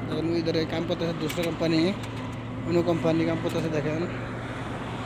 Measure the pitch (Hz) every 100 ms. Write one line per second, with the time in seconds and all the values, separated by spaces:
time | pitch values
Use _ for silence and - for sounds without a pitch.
0 | - 156 160 170 165 165 156 165 170 170
1 | 170 165 156 170 170 160 165 160 170 208
2 | - - - - - - - 170 170 165
3 | 165 160 165 165 165 165 160 156 147 156
4 | 180 - - - - - - - - -